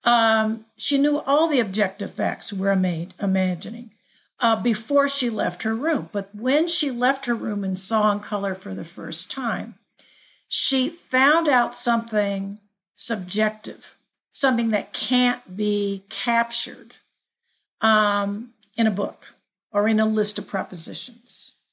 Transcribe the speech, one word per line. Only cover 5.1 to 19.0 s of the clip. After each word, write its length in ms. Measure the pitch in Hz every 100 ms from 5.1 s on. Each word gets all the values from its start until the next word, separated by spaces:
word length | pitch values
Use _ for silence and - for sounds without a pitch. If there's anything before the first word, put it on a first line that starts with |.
| - 240
left 340 | 214 185 165
her 100 | 220
room. 360 | 220 294 277 170
But 180 | 208 196 208
when 320 | 240 285 330
she 240 | - 285
left 340 | 240 247 269 -
her 100 | 226
room 280 | 220 208
and 160 | 196 185
saw 320 | - 220 208
in 80 | 202
color 340 | 196 202 196
for 200 | 190 196
the 100 | 190
first 480 | 175 - - - -
time, 440 | - 247 190 190 - _ _ _ _ _ _ _
she 420 | - - 262 254
found 580 | - _ 254 269 320 311
out 280 | 262 240 -
something 840 | - 233 226 214 202 196 196 202 _ _ _
subjective, 1040 | - - 214 180 190 214 214 - - - _ _ _ _
something 380 | - 269 233 226
that 240 | 214 -
can't 600 | - - 247 247 - - 185
be 460 | 208 208 202 196 _
captured, 840 | - - 233 233 - - - - - _ _ _ _ _ _ _ _
um, 720 | 220 214 208 202 202 202 247 _ _ -
in 120 | 220
a 40 |
book 420 | 180